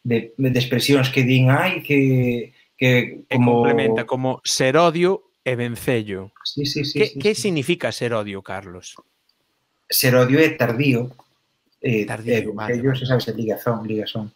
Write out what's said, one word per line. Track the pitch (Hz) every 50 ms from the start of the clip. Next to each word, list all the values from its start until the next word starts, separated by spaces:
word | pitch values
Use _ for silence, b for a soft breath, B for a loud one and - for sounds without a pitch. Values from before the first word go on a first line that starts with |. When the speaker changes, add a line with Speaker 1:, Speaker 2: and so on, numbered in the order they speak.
Speaker 1:
de, | _ 123 120 113 - - - -
de | 135 131 127
expresións | 120 120 - 127 120 117 - 139 139 127 131 -
que | 139
din, | 127 120 131 131 131 127 135
"Ai, | 147 175 185 185 - -
que, | - 143 143 135 135 131 127 127 123 120 120 113 107 b b b b b _
que | 131 127 127 123 117 101 - - - _
Speaker 2:
E | 135
Speaker 1:
como" | 127 123 120 120 117
Speaker 2:
complementa | 117 117 - - - 113 113 113 117 -
como | 135 127 131 131 127 -
ser | _ - - - 143 131 131 156
odio | 170 170 156 165 175 175 196 - _ _ _ _ _
e | 131 127
vencello. | 120 120 120 117 - - - 131 117 110 104 98 92 95 101 _ _ - -
Speaker 1:
Sí, | - - 143
sí, | 143 - 151
sí, | 143 135 -
Speaker 2:
Que, | - 214 208 -
Speaker 1:
sí, | 139
Speaker 2:
que | 135 208 214
Speaker 1:
sí. | - -
Speaker 2:
significa | 208 180 156 127 - 175 170 - 120 107
ser | - 127 120 117
odio, | 110 104 101 98 98
Carlos? | 95 - 98 95 98 95 87 92 - - - - _ _ _ _ _ _ _ _ _ _ _ _ _ _ _ _ _
Speaker 1:
Ser | _ - - - 131 123
odio | 127 127 123 135 147
é | 160 156 156
tardío, | - 123 113 117 117 147 143 127 117 123 127 - _ _ _ _ _ _ _ _ _ _ _ _ _ -
eh, | 131 120 107 104 101
Speaker 2:
Tardío, | 110 107 110 117 120 113
Speaker 1:
eh, | 101 107 104
Speaker 2:
vale, | 104 107 107 120 120
Speaker 1:
vencello, | 120 139
Speaker 2:
vale, | 131 131
Speaker 1:
se | 127
sabes, | 127 131 120 - -
Speaker 2:
vale. | 110
Speaker 1:
é | 110 117
ligazón, | 107 101 - - 123 117 107 107
ligazón. | 107 110 107 104 - - 113 107 107 _